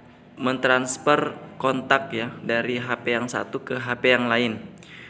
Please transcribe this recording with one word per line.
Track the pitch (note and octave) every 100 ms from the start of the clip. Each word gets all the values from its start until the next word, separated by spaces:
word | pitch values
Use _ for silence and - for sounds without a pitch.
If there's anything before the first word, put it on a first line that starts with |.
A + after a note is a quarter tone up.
| - - -
Mentransfer | - B2+ C3 C3 B2+ C3 - D3+ D3 C#3+ - - -
kontak | C3 B2+ - - - A2+
ya | B2 B2
dari | A2+ A#2 A#2+ B2
H | B2 A#2+
P | A#2+
yang | A#2 A#2+
satu | G#2+ G2+ C3+
ke | - B2
H | A#2+ A#2+
P | B2+ B2
yang | A#2+
lain. | A#2 A#2+ G#2+ - - - -